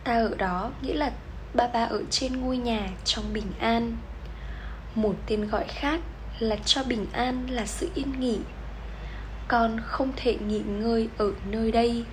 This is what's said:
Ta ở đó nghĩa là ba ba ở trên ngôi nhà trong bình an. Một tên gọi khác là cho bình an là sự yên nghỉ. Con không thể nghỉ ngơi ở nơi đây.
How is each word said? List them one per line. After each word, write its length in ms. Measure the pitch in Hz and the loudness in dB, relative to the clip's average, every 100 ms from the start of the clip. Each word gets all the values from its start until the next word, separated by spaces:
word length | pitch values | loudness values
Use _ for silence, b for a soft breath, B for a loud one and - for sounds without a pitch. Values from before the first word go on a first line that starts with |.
Ta 100 | - | 2
ở 220 | 233 220 - | 4 4 2
đó 360 | 190 180 214 - | 0 0 -2 -4
nghĩa 120 | 269 | -2
là 180 | 302 294 - - - - | 0 0 -2 -10 -10 -2
ba 140 | - 240 | 2 2
ba 160 | 240 | 2
ở 200 | 226 208 - | 2 0 -2
trên 320 | - 262 262 | -2 0 0
ngôi 160 | 254 254 | 0 0
nhà 320 | 233 220 196 185 - | 0 0 0 -4 -2
trong 280 | - 214 | -2 0
bình 180 | 214 214 - | -2 -2 0
an. 380 | 226 233 233 226 - - - B B B B B B 226 | 2 4 2 -2 -6 -10 -10 B B B B B B 2
Một 200 | 214 185 - | 2 2 0
tên 220 | 214 208 | 0 2
gọi 180 | 208 - | 0 0
khác 320 | - 285 320 - - - - | 0 0 0 -2 -8 -8 -2
là 160 | 220 208 - | 0 2 2
cho 180 | 277 | 2
bình 220 | 262 233 190 | 2 0 0
an 360 | - 254 254 254 | 0 0 0 -2
là 160 | 254 202 | -2 -2
sự 240 | - - - | -4 -4 -2
yên 240 | 269 262 | -2 0
nghỉ. 200 | 254 208 - - - - B B B B B - - | 2 0 -2 -8 -10 -8 B B B B B -8 2
Con 320 | 240 226 226 - | 4 6 2 -2
không 260 | - 269 262 | 0 0 2
thể 220 | 247 - 208 | 2 2 0
nghỉ 120 | 214 | 0
ngơi 500 | 208 202 226 233 226 - | 0 0 2 4 2 2
ở 140 | 208 190 196 | 0 0 -2
nơi 200 | 220 226 | 0 4
đây. 340 | 226 233 233 233 | 6 4 2 -4